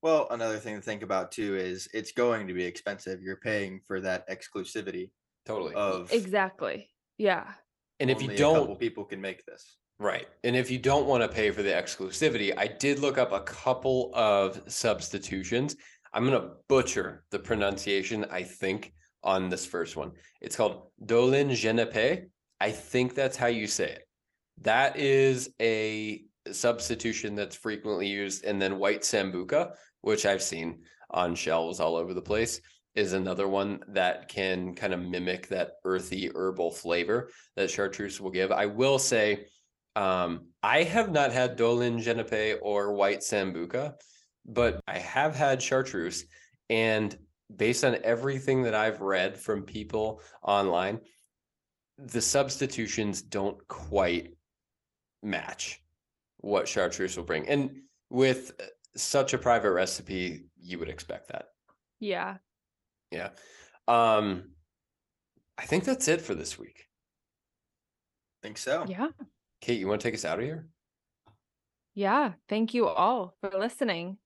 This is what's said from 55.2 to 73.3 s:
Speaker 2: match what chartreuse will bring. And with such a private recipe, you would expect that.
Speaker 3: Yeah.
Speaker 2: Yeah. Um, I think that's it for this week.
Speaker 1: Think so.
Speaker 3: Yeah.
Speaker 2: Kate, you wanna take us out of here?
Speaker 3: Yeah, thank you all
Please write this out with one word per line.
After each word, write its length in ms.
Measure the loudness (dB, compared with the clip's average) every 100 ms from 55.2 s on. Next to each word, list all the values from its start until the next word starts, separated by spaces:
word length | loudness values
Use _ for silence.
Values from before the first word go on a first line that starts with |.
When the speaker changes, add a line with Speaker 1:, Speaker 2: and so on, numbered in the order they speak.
Speaker 2:
match 600 | -6 -4 -6 -10 -10 -12 _ _ _ _ _ _
what 300 | 0 0 2
chartreuse 500 | 0 0 0 -4 -4
will 80 | -4
bring. 220 | -2 0
And 320 | 0 0 -6 -20 _ _
with 440 | 2 4 4 -4 -14 -16 -16 _ -8
such 380 | 0 2 2
a 40 | 2
private 340 | 4 4 4
recipe, 760 | 2 2 -2 -6 -4 -4 -6 -16 _
you 200 | -12 -8
would 100 | -8
expect 380 | -8 -10 -12 -10
that. 200 | -14 -14 _ _ _ _ _
Speaker 3:
Yeah. 380 | -6 -4 -4 -8 _ _ _ _ _ _ _
Speaker 2:
Yeah. 180 | -8 -8 -10 -20 -20 -20 _ 2
Um, 640 | 4 6 6 4 -2 -8 -20 _ _ _ _ _ _ _ _ _ -16
I 80 | 0
think 180 | 0
that's 240 | 0 -2 0
it 140 | 0
for 140 | -2 -8
this 220 | -8 -10
week. 280 | -16 -20 -20 _ _ _ _ _ _ _ _ _ _ _ _ _ _ _
Speaker 1:
Think 160 | -14 -8
so. 280 | -2 -2 -2
Speaker 3:
Yeah. 200 | -4 -4 -6 -18 _ _ _
Speaker 2:
Kate, 180 | -2 0
you 80 | 2
wanna 120 | 0
take 140 | 0
us 120 | -4 -4
out 140 | -2
of 60 | -2
here? 220 | -6 -12 _ _ _ _ _ _ _ _ _ _ _ _ -4
Speaker 3:
Yeah, 380 | 2 2 2 -2 _
thank 260 | 0 0
you 140 | 2 2
all 480 | 4 2 2 -2